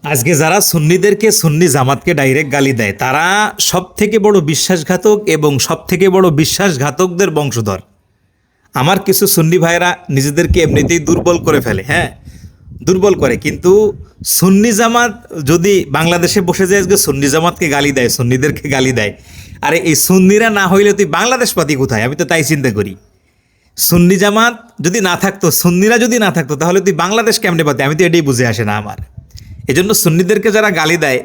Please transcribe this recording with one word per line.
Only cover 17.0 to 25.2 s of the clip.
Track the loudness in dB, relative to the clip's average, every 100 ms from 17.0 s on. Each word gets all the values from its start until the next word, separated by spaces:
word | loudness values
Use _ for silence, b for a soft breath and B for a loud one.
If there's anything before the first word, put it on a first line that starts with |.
| 0 -2 0
জামাতকে | 0 0 -2 -2
গালি | 0 0
দেয়, | 0 -2
সুন্নিদেরকে | -2 0 0 0 -4 -4
গালি | -2 0
দেয়, | 0 -4 -6 B B B B
আরে | -2 -2
এই | 0 -2
সুন্নিরা | 2 4 6 4 2
না | 0 0
হইলে | 2 2
তুই | 2 0
বাংলাদেশ | 0 -2 0 -2
পাতি | -2 -2 -2
কোথায়? | -2 -2
আমি | -2 -4
তো | -2
তাই | -2
চিন্তা | 0 -2 -2
করি। | -2 -6 -8 _ _ _ _ _ _ _ -6
সুন্নি | 0 4 4 4
জামাত | 2 2 0 -2 -18 -6
যদি | -4 -2
না | -2
থাকতো, | -2